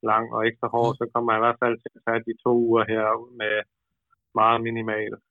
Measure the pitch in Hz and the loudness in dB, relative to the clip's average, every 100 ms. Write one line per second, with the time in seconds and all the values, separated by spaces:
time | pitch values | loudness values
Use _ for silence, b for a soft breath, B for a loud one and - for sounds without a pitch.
0 | 113 110 117 113 113 117 117 117 117 110 | 2 0 0 -2 -2 -2 -2 0 0 0
1 | 120 120 117 110 117 117 123 117 - _ | -4 -2 0 2 2 2 -2 -2 -8 _
2 | - 113 117 - 127 120 117 113 107 110 | -4 -4 -4 -4 0 2 4 2 2 0
3 | 110 113 120 123 107 107 104 _ _ _ | 0 -2 -6 -8 -4 -4 -6 _ _ _
4 | _ _ _ 113 110 120 113 113 110 107 | _ _ _ 2 4 2 -2 -4 -4 -4
5 | 104 107 _ | -6 -10 _